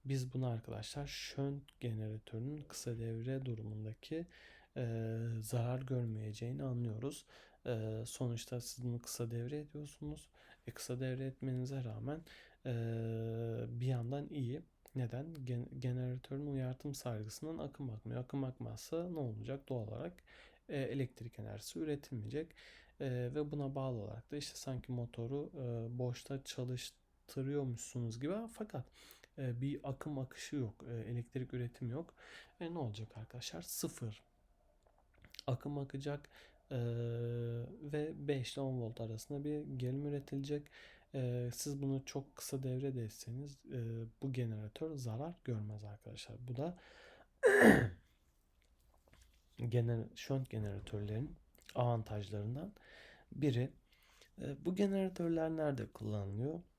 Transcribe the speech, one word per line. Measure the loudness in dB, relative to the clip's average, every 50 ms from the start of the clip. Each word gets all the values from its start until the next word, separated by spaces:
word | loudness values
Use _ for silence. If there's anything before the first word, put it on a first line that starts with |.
| _
Biz | 2 2 2 2 0 0
bunu | 2 2
arkadaşlar | 2 2 0 -2 -4 -6 -4 -4 -4 -4 -4 -4
shunt | -4 -6 -6 -8 -6 -2 0 0 0 0 -2 -6 -12 -10 -4
jeneratörünün | -2 0 0 0 -2 -2 -4 -6 -6 -6 -4 -2 -2 -2 -4 -6
kısa | -8 -8 -10 -6 -2 -2 -2 0
devre | 0 0 0 0 0 0 0 0 0
durumundaki, | -2 -2 -2 -2 -4 -4 -2 -4 -4 -6 -8 -6 -4 -2 -2 -2 -4 -10 -20 -20 -20 -20 -20 -20 -8 _
e, | -2 0 0 2 0 0 0 0 0 0 0 0 -2
zarar | -2 2 2 2 4 4 2 0
görmeyeceğini | 0 2 2 2 2 2 0 -2 -2 -4 -4 -2 -2 -2 -2 0
anlıyoruz. | 0 0 2 2 2 0 0 0 -2 -2 -4 -6 -12 -16 -20 -20 -20 -20 -20 -8 _
E, | -2 0 0 0 0 -2 -2 -4
sonuçta | -6 -2 0 0 0 2 0 -2 -4 -4 -4
siz | -4 -6 -8 -2 -2
bunu | 0 0 -2
kısa | -4 -6 -2 -2 -2 0
devre | 0 -2 -2 -2 -2 -4
ediyorsunuz. | -6 -6 -8 -8 -8 -8 -10 -8 -6 -6 -6 -6 -10 -18 _ -20 -20 -20 -20 -14 _
E, | -12
kısa | -8 -8 -4 -2 0 0
devre | 0 0 0 0 -2
etmenize | -4 -4 -2 -2 0 2 2 0 0 0 -2 -2
rağmen, | -2 -4 -2 -2 -2 -2 -2 -6 -12 -18 -18 -20 -20 -20 -6 _
e, | 0 0 2 2 2 2 2 2 2 0 0 0 0 0 0 0 0 0 0 -2 -2 0 0
bir | 2
yandan | 4 4 2 2 0 0 -2 -2 -2
iyi. | -2 0 0 0 0 -2 -6 -10 _ _ _ -6 -2
Neden? | 0 0 0 0 -2 -4 -4 -6 -6 -2
Gen-, | 0 0 0 -2 -2 -6 -2
jeneratörün | 0 2 2 2 0 0 -2 -4 -4 -4 -4 -2 -2
uyartım | 0 0 0 0 0 -2 -4 -4 -6 -6
sargısından | -2 -2 -2 -2 -2 -2 -4 -6 -6 -6 -4 -4 -4
akım | -4 -6 -6 -6 -6 -4
akmıyor. | -4 -4 -4 -4 -2 -2
Akım | -2 -2 -2 0 0
akmazsa | 0 -2 -4 -6 -6 -6 -8 -4 -2 -2 0 0 0
ne | 0 0
olacak? | 0 -2 -2 -4 -4 -4 -4 -6 -2 -2
Doğal | -2 -2 0 -2
olarak, | -4 -4 -4 -6 -6 -10 -20 -20 -20 -20 -20 -20 -20 -20 _ -4
e, | -2 0
elektrik | 0 2 2 0 0 0 -2 -8 -10 -10 -8 -8
enerjisi | -8 -6 -6 -6 -8 -6 -4 -2
üretilmeyecek. | 0 0 0 -2 -2 -6 -6 -4 -4 -2 -2 -2 -4 -4 -10 -20 -20 -20 -20 -20 -20 -20 -8 -4
E, | -2 0 2 2 0 2 2
ve | 2 2 2
buna | 2 0 0 0 0
bağlı | 0 0 2 0 0
olarak | -2 -4 -6 -8 -6 -6
da | -6
işte | -4 -4 -6 -8
sanki | -6 -4 -2 -2 -2 -2 -2
motoru, | 0 0 0 -2 -2 -4 -2 0 0 0 -2 -2 -4
e, | -4 -2 0 0 0 -2 -2 0 2
boşta | 2 2 0 -2 -4 -4 -4 -4 -4
çalıştırıyormuşsunuz | -4 -4 -2 0 0 0 -2 -4 -8 -10 _ _ _ _ _ _ -6 -2 0 0 2 2 2 2 2 0 -2 -4 -4 -2 0 0 0 0 0
gibi. | 0 0 0 0 -2 -4
Fakat, | -6 -6 -6 -4 -4 -6 -6 -6 -14 -20 -20 -20 -20 -20 -20 _ _ -2
e, | 0 0 2 2
bir | 2 0 0 0 -2
akım | -4 -4 -2 -2 -2 -2 -2
akışı | -2 -4 -6 -10 -6 -2 0
yok. | 0 0 0 -2 -6 -8 -4
E, | -4 -4 -2 0
elektrik | 0 -2 -2 -2 -4 -4 -4 -2 -2
üretimi | -2 -2 -2 -2 -2 -2 -2
yok. | 0 -2 -4 -6 -12 -20 -18 -16 -16 -16 -18 -20 -10 _
E, | -4 -2 0
ne | 0
olacak | 0 0 -2 -4 -6 -8 -8
arkadaşlar? | -12 -12 -10 -10 -8 -8 -6 -6 -6
Sıfır | -6 -6 -4 -2 -2 -2 -2 -2 -4 -4 -4 -6 -14 _ _ _ -20 _ _ _ _ _ _ _ _ -20 _ -20 -20 _ _ -20 -20 -18 -16 -6 0
akım | 0 0 0 0 -2 -2 -2
akacak, | -2 -2 -4 -4 -2 -2 -4 -4 -8 -14 -20 -20 -20 -20 -20 -20 -10 -4
e, | -2 0 0 2 0 0 0 0 0 0 0 0 0 0 0 0 -2 -2 -4 -6 -8 -8
ve | -6 -2 0 0 0 0 -2 -2 2 2
beş | 2 2 2 -2 0
ile | 0
on | 0 2 2 2
volt | 0 0 0 -2
arasında | -2 -2 -2 -4 -4 -4 -4 -2 0
bir | 0 0 0 0 -2 -2 0
gerilim | 0 2 2 2 0
üretilecek. | 0 0 -2 -2 -2 -2 -2 0 2 0 0 -2 -6 -16 -18 -18 -18 -20 -20 -18 _ -2
E, | 0 2 2 2 2 2 0 -2
siz | -2 -2 -2 0 2
bunu | 2 2 2 2 0
çok | -2 -4 -4 -4 -4 -12
kısa | -10 -6 -2 -2 0
devre | 2 2 2 2 2 2 0
de | 0 -2
etseniz, | -2 -4 -8 -8 -6 -4 -4 -6 -6 -10 -12 -10 -6
e, | -4 -2 0 0 0 -2 -4 -6 -6 _
bu | -2 0 2
jeneratör | 2 2 2 0 -2 -4 -6 -4 -2 -2 -2 -2
zarar | -2 -2 -2 -2 0 -2 -4 -4 -4 -2
görmez | 0 0 0 0 -2 -4 -6 -8
arkadaşlar. | -10 -12 -12 -12 -12 -10 -10 -10 -10 -10 -10 -4 -4
Bu | -2
da | 0 0 0 -2 -4 -12 -20 -20 -20 -20 -20 -20 -20 -20 -20 _ _
<clears throat> | 10 10 12 12 12 12 12 12 8 4 0 -6 -16 _ _ _ _ _ _ _ _ _ _ _ _ _ -20 _ -20 -20 -20 -20 _ -20 -20 -20 -20 -20 -20 -20 _ _ -6 -2 0 4
gener-, | 4 4 6 6 4 2 0 -4 -8
shunt | -12 -2 0 0 0 0 0
jeneratörlerin | -2 -2 0 0 -2 -4 -6 -4 -4 -4 -2 -2 -2 -2 -2 -4 -6 -12 -18 -20 _ -20 -20 -4 2
avantajlarından | 4 4 4 4 2 0 -2 -2 -4 -2 -2 -2 -2 0 0 -2 -2 -4 -6 -10 -14 -20 -20 -20 -18 -18 -20 -20 -20 -18 -12
biri. | -2 4 4 6 6 6 4 2 -2 -12 -20 -20 -20 -20 -20 -20 -20 -20 -20 -20 -10 -6
E, | -4 -4 -4 -2 0
bu | 0 4
jeneratörler | 6 6 6 6 4 2 2 2 0 2 4 4 4 4 2
nerede | 2 4 4 2 2 2 -2
kullanılıyor? | -4 -6 -6 -2 0 0 0 0 0 0 0 0 0 0 -2 -8 -12 -20